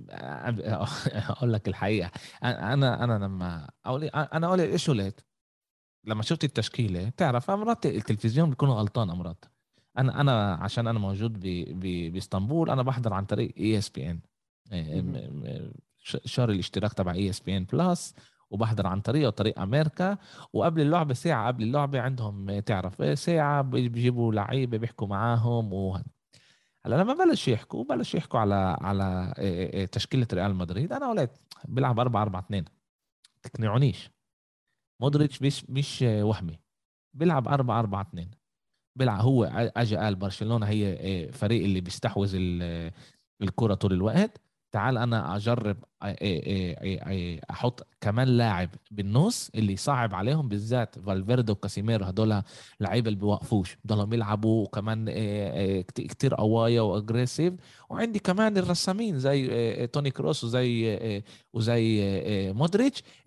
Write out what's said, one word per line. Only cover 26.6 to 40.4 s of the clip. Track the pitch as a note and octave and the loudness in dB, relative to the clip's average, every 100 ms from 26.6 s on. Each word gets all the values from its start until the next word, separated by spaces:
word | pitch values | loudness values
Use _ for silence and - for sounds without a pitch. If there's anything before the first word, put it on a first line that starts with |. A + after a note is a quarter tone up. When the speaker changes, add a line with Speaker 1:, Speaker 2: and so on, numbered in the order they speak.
| _ _ - | _ _ -2
Speaker 1:
هلا | C3 | 2
لما | G#3+ | 2
بلش | D#4 F4+ A#3+ - | 4 4 4 2
يحكوا، | A2 - - | -2 -2 -8
بلش | C#4 C4 - | -4 -4 -2
يحكوا | - - A#2+ | -4 -2 0
على، | G#2 G2 F#2 - | 2 2 2 0
على، | F#2 G2 F#2+ F2+ F#2 - | -2 0 0 -2 -4 -2
إيه، | G2 | -2
إيه، | F2 F2+ | -2 -2
إيه، | G2 F#2 | -4 -4
تشكيلة | - - C3+ A2+ | -4 -2 0 0
ريال | F2+ G2+ | 0 0
مدريد، | F#2 F2 F#2 E3+ | 0 -2 -2 -2
أنا | C4+ C4+ | -2 -2
قلت: | G#3+ B2 - - - | 0 -2 -4 -20 -16
"بيلعب | - B2 C3 A#2 | -6 0 2 2
أربعة | B2 G#2+ | 2 2
أربعة | G#2 F#2 | 2 -2
اثنين، | - G2 D2+ _ _ _ _ _ _ _ | -4 -4 -4 _ _ _ _ _ _ _
تقنعونيش. | - - A2 A#2 C#3 F2+ - _ _ _ _ _ _ _ _ - | -12 -2 2 4 4 2 -10 _ _ _ _ _ _ _ _ -2
مودريتش | C3 D3 D3 - | 2 4 2 2
مش، | C3+ - - | -2 -2 -4
مش | C3 C#3+ - | -4 -2 0
وهمي، | B2 G#2 G#2 G2 E2+ D#2+ _ _ _ _ _ | 2 4 2 0 -4 -10 _ _ _ _ _
بيلعب | C3+ F3 D3 A2 | 0 2 2 2
أربعة | C#3 B2 A2 | 2 2 2
أربعة | G#2+ G2 | 0 -2
اثنين." | G2 F2 F2+ - _ _ _ _ _ B2 | -6 -10 -12 -14 _ _ _ _ _ 0
بيلعب، | B2+ G2 | 0 4
هو | B2 C3 | 4 4
أ-، | G2 G#2+ A#2 A#2 | 4 2 -2 0
أجا | A2+ F#2+ | 0 2
قال: | G#2+ | 0
"برشلونة | F#2 G2 - | 0 -4 -4